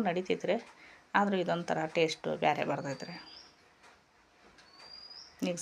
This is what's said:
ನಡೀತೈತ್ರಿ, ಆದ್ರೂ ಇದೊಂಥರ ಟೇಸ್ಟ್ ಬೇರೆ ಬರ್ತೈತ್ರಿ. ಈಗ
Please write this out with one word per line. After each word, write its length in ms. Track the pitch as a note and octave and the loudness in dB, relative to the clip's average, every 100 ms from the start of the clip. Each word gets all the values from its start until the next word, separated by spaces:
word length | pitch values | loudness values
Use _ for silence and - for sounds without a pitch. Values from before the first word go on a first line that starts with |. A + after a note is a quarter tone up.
| G3+ | 4
ನಡೀತೈತ್ರಿ, 480 | F3 F#3 F3 F3 A3+ - - - - - G3+ | 0 0 0 0 0 -2 -18 -20 -20 0 2
ಆದ್ರೂ 180 | G#3 F#3+ | 4 4
ಇದೊಂಥರ 340 | F#3 E3+ E3+ D#3+ D#3+ E3+ | 2 0 0 0 2 2
ಟೇಸ್ಟ್ 320 | D#3+ - D#3+ D#3 | 2 2 -4 2
ಬೇರೆ 200 | D#3 D3 D3 | 2 2 0
ಬರ್ತೈತ್ರಿ. 440 | C#3 C#3 C3 - E3+ - - - - - - - - _ _ _ - - - - - - - - - - - F#3+ | -2 -4 -6 -8 -12 -16 -20 -20 -20 -20 -20 -20 -20 _ _ _ -20 -20 -20 -20 -20 -18 -16 -14 -16 -16 -4 -2
ಈಗ 80 | F3 | 0